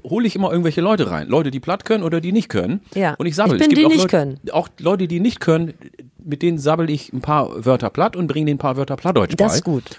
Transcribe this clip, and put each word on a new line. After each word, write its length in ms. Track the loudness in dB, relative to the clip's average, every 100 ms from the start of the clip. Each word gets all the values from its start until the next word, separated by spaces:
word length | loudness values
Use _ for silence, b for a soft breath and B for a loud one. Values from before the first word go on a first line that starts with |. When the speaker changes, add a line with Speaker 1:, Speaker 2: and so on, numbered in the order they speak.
Speaker 1:
hole 220 | -6 -2 0
ich 100 | 0
immer 140 | -2
irgendwelche 320 | 0 0 0
Leute 280 | 0 2 0
rein. 180 | -4 0
Leute, 220 | 0 0
die 100 | -4
platt 260 | -6 -4 -2
können 180 | -2
oder 160 | 0 -2
die 100 | 0
nicht 200 | -2 0
können. 320 | -2 -2 -4 B
Speaker 2:
Ja. 200 | -2 -2
Speaker 1:
Und 100 | -2
ich 100 | -2 0
sammle. 200 | 2 4
Speaker 2:
Ich 60 |
Speaker 1:
Es 60 | 4
Speaker 2:
bin 60 |
Speaker 1:
gibt 60 | 6
Speaker 2:
die 60 | 6
Speaker 1:
auch 40 |
Speaker 2:
nicht 120 | 4
Speaker 1:
Leute, 140 | 4 2
Speaker 2:
können. 220 | 0 -6 -6
Speaker 1:
auch 160 | -4 -4 -2
Leute, 300 | 0 0 0
die 120 | 0
nicht 200 | 0 0
können, 320 | 0 0 0 -8 -20 -20 -20 -16
mit 200 | -10 -2
denen 160 | -2 0
sabbel 320 | 0 0 0
ich 200 | -2 -6
ein 80 | -8
paar 420 | -2 0 0 -2
Wörter 240 | 0 2 0
platt 280 | 0 -2 0
und 100 | -4
bringe 180 | -2
denen 120 | -2 -2
ein 20 |
paar 180 | -2 -4
Wörter 200 | -4 -4
Plattdeutsch 360 | 0 2 2 2
Speaker 2:
Das 140 | 0
Speaker 1:
bei. 40 | 0
Speaker 2:
ist 80 |
gut. 200 | 0 -2 -4